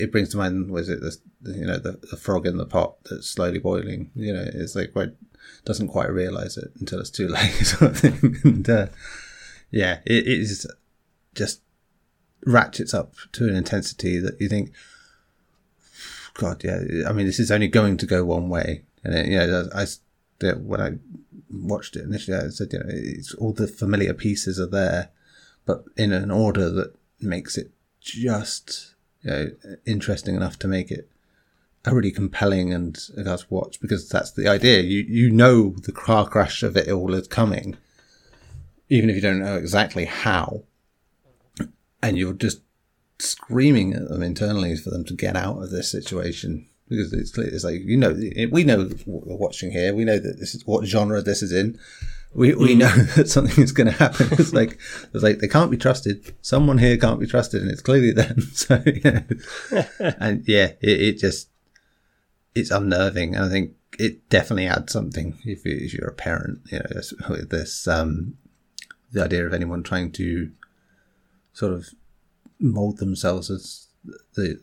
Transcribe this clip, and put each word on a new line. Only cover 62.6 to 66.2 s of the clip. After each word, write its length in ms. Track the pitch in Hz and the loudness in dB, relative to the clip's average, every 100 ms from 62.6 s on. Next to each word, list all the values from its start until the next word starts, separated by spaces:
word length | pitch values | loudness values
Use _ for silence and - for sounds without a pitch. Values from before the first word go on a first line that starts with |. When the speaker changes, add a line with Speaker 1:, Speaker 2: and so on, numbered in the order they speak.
| - | -2
Speaker 1:
unnerving. 640 | 98 101 90 95 92 85 | 0 2 2 2 0 -2
And 100 | 98 | -2
I 40 | 95 | 0
think 240 | 98 82 - _ - | 0 -2 -8 _ -4
it 300 | 113 - _ | -4 -4 _
definitely 360 | - - 104 92 | 2 2 0 0
adds 260 | - - | -2 -2
something 460 | 110 101 - 82 - | -4 -4 -6 -8 -8
if 200 | 113 98 - | -10 -8 -6
you, 100 | 69 | -6
if 120 | - | -6
you're 140 | - - | -8 -10
a 60 | |
parent, 460 | - | -8